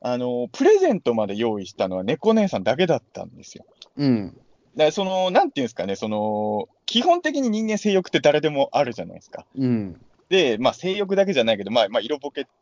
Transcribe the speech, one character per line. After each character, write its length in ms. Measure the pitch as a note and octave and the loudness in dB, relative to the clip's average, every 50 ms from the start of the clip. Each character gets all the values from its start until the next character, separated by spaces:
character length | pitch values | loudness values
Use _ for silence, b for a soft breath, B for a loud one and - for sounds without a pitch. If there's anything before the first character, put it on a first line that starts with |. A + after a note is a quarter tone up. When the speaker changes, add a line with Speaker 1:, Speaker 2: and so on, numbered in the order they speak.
Speaker 1:
あ 160 | - A#2+ B2 B2 | -4 -4 -4 -2
の、 320 | B2 B2 B2 B2 B2 - | -2 -4 -4 -4 -6 -6
プ 120 | - - C4+ | -4 2 4
レ 160 | F4+ G#4+ G4 | 4 6 6
ゼ 120 | F#4 E4 | 4 2
ン 100 | A#3+ F3+ | 0 0
ト 120 | - B2 A#2 | 0 0 0
ま 140 | A2+ G#2+ G2+ | 0 0 -2
で 80 | G2+ | -2
用 240 | G#2 A#2 A#2 G#2+ G#2 | -2 -2 -2 -2 -4
意 60 | F#2+ | -6
し 100 | - - | -10 -4
た 120 | - G#2 F#2 | -4 -4 -2
の 100 | F#2 F#2 | -2 -4
は 60 | F#2 | -2
猫 300 | G2+ C3 - - G#3+ A3+ | -2 -4 0 0 2 2
姉 140 | A3 G#3 F#3 | 2 2 0
さ 120 | - C#3+ | -2 -2
ん 40 | F3+ | 0
だ 120 | - - | 0 0
け 120 | - F#3 E3+ | 2 2 2
だ 100 | D#3 A#2 | 0 -2
っ 60 | - _ - | -2 _ -14
た 100 | - F2+ | -14 -14
ん 60 | F2 | -14
で 140 | - - - | -16 -20 -20
す 120 | - - | -20 -20
よ。 100 | - - _ _ _ - - _ - | -20 -20 _ _ _ -20 -16 _ 0
Speaker 2:
う 80 | C#3+ | 2
ん。 220 | C3+ B2 A2 G2 F2 - - _ _ _ _ _ _ _ | 2 2 2 0 -4 -10 -16 _ _ _ _ _ _ _
Speaker 1:
だ 80 | - D#3 | 2 2
か 20 | |
ら 60 | D3+ | 2
そ 140 | D#3 G3+ G3 | 2 0 -2
の、 260 | F#3 F#3 F#3 F#3 F#3 | -2 0 0 0 2
な 120 | F3+ B3 G4 | 2 2 2
ん 60 | D4 | 2
て 100 | - - | 0 -4
い 20 | C3 | -4
う 20 | |
ん 0 | |
で 20 | A2+ | -4
す 60 | - | -4
か 100 | - F2 | -6 -6
ね、 100 | G2 G2 | -6 -4
そ 120 | - - G#2+ | -4 -4 -4
の、 600 | G#2+ G#2+ G#2+ G#2+ G#2+ G#2+ G#2+ G#2+ G#2+ G#2 - - _ _ _ | -2 -2 -2 -2 -2 -2 -4 -4 -4 -4 -6 -8 _ _ _
基 160 | - - A3+ | -4 -2 0
本 200 | B3+ F4+ F4 F4 | 2 2 2 2
的 200 | - D#4 C#4+ D4 | 0 -2 -2 -2
に 80 | C4+ A#3 | -2 -2
人 180 | G#3 G#3+ A3 G#3+ | -2 -2 -2 -2
間 100 | G#3+ G3+ | -4 -2
性 140 | - G#3+ | 0 2
欲 160 | G3 F#3+ F3+ - | 2 2 0 0
っ 40 | |
て 80 | - D#3+ | -2 2
誰 220 | C3+ D3+ C#3+ D3+ | 4 4 4 4
で 80 | D3 D#3 | 2 0
も 200 | D3 C#3 C3+ - | 0 0 0 0
あ 120 | - B2+ C#3+ | 0 0 0
る 100 | B2 A2+ | 0 -4
じ 80 | - | -8
ゃ 40 | F2 | -10
な 80 | F2+ F2 | -12 -14
い 20 | |
で 60 | F2 | -18
す 80 | - _ | -18 _
か。 160 | - - - _ - C3 | -18 -18 -18 _ -6 -2
Speaker 2:
う 80 | C3 | 0
ん。 360 | B2 A#2+ A2 G#2 F#2+ D#2+ - - _ _ _ _ _ | 0 0 0 -2 -6 -10 -16 -20 _ _ _ _ _
Speaker 1:
で、 280 | F3 F#3+ E3+ B2+ A2 G#2+ | 2 4 4 4 2 2
ま 120 | B2+ B2 | 2 0
あ、 40 | - | 0
性 220 | - - F#3 F#3+ | 0 -4 -4 -4
欲 220 | G#3 G3+ F#3 G3 F#3+ | -4 -2 0 2 2
だ 80 | G3 | 2
け 80 | F#3+ F#3 | 2 2
じ 80 | C3+ | 2
ゃ 20 | A#2 | 2
な 100 | A2+ A2+ | 2 0
い 40 | G2 | 0
け 80 | G2+ | -2
ど、 60 | G2 | -2
ま 120 | A2+ B2 A2 | 2 2 2
あ、 40 | G2 | 2
ま 100 | A2+ A#2 | 0 -2
あ、 20 | |
色 160 | G#2 A#2+ D3 C#3 | -2 -2 -6 -6
ボ 140 | C3+ C#3+ | -6 -8
ケ 160 | - D3 C3+ - _ _ | -8 -8 -10 -10 _ _